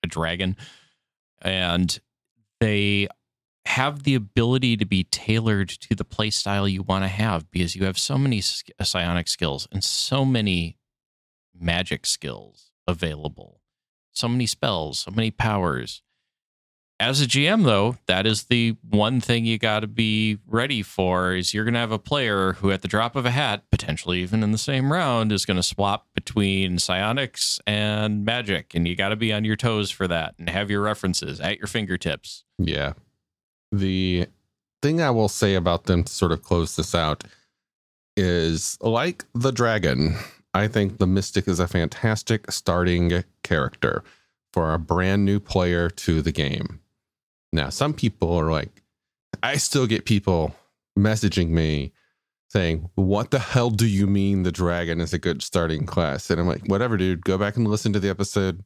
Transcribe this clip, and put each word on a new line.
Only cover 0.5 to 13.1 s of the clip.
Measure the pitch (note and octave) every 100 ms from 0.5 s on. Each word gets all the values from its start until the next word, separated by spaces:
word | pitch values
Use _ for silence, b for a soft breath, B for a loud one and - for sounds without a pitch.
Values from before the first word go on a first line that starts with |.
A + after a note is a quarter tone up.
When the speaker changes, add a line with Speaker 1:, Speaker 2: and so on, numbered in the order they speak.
| F#2+ B B B B B _ _ _
Speaker 1:
And | - F#2+ F2+ F2 F2+ - _ _ _ _ _ _
they | A2+ G#2 G2+ G2+ G2+ - _ _ _ _ -
have | - C3+ D3
the | C#3 C3
ability | G2+ - A#2 C3 B2+ A2+
to | G#2
be | F#2+ F2+
tailored | - - A2 A2+ G#2 F#2
to | - - G2+
the | -
play | - G#2+
style | - - G2+ G2+
you | F#2+
wanna | F#2+ F#2+ F#2+
have | F#2+ A2 F2 D#2+
because | F2 E2+ F#2
you | F#2+
have | F#2
so | - C#3
many | C3+ A2+
s-, | - - - -
psionic | - - F2 F2 E2+
skills | - E2+ C#2 -
and | F#2+
so | - - - C3 C3+
many | B2 G#2 F2+ E2+ - _ _ _ _ _ _ _ F2+
magic | E2+ E2+ F#2 - -
skills | - D2 A1 G1+ G1+ _ _ -
available, | E2+ E2+